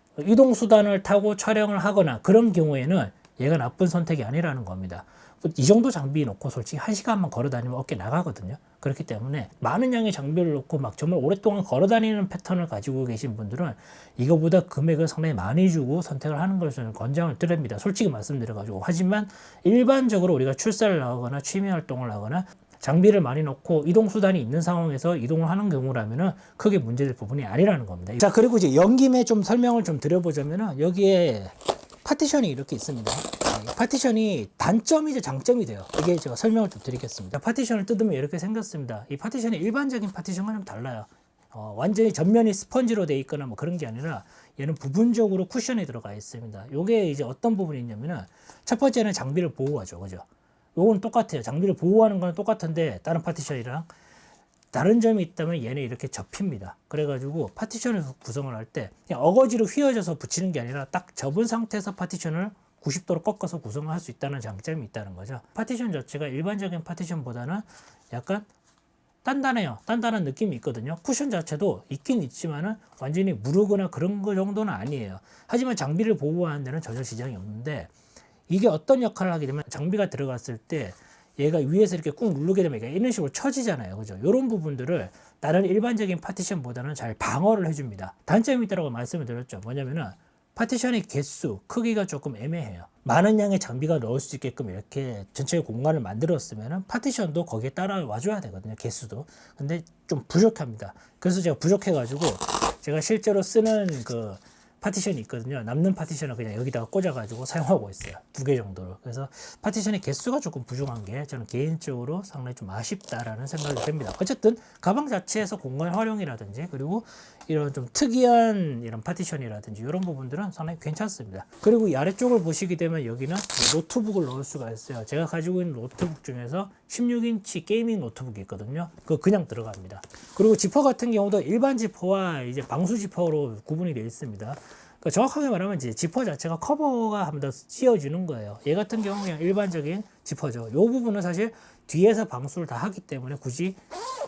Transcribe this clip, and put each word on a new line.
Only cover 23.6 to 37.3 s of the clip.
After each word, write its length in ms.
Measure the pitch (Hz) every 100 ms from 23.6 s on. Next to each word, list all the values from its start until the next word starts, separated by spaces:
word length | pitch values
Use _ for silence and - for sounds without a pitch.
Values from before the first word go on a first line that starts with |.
| - 160 151
이동 240 | 180 220
수단이 300 | 214 190 190
있는 200 | 113 147
상황에서 560 | 165 175 165 135 170 170
이동을 320 | 120 160 165
하는 220 | 190 208
경우라면은 640 | 143 131 127 107 120 185 - - -
크게 200 | 214 202
문제될 360 | 117 120 139
부분이 320 | 127 107 139 117
아니라는 400 | 120 196 170 107
겁니다. 260 | 90 90 117
자, 120 | -
그리고 280 | - 240 233
이제 160 | 180
연 220 | 135 190 254
김에 280 | 269 254
좀 180 | 247 220
설명을 420 | 190 233 240 233
좀 160 | 185 151
드려보자면은 800 | 151 180 170 147 147 170 214 135
여기에 640 | 160 180 196 190 170 107 98 - - - - -
파티션이 440 | - 294 294 294 214
이렇게 280 | 131 139 127
있습니다. 340 | - 127 110 - - - - - - -
파티션이 720 | 240 269 254 220 220 170 104 -
단점이자 640 | 135 220 - 311 302 262
장점이 460 | - 135 - 247 160
돼요. 180 | 101 95 -
이게 160 | 160 175
제가 200 | 143 120
설명을 340 | 226 220 196
좀 120 | -
드리겠습니다. 560 | - 123 117 - 95